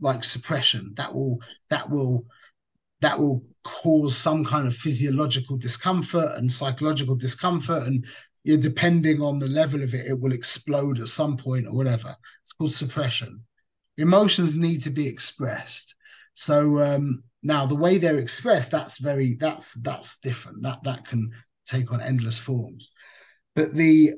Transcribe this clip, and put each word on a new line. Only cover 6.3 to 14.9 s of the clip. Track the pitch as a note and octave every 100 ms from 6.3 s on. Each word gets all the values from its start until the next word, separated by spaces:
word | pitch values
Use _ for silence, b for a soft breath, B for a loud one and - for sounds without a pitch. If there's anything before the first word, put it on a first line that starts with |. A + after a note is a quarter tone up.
| -
and | B2
psychological | B2 C#3 B2+ D3+ C#3+ C3 B2+
discomfort. | B2+ - F3+ F3 - E3 B2
And, | C3 A#2 B B _
you | - D3+
know, |
depending | C3+ - F3 E3+ D#3 D3
on | D3 C#3+
the | C3+
level | D3 D#3 D3
of | C3+
it, | B2 B2+
it | C3+
will | C3
explode | B2 - - - C#3+ C#3+ B2
at | A2
some | - D3 C3
point | C3 B2+ A#2+
or |
whatever. | B2 C3 A#2 - - b b
It's | -
called | - D#3
suppression. | - B2+ D#3 C3+ - A2+ - - _ _ _ _ -
Emotions | D#3+ F#3+ G#3 - E3+
need | D3+ E3+ E3
to | B2